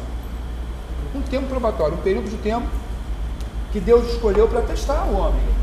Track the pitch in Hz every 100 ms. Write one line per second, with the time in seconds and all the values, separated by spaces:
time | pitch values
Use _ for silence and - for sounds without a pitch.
0 | - - - - - - - - - -
1 | - 277 269 254 262 254 233 214 156 175
2 | 190 208 214 214 208 233 - - - -
3 | - - - - - - - 208 175 240
4 | 233 226 220 196 220 233 220 - - 302
5 | 381 - 330 - - -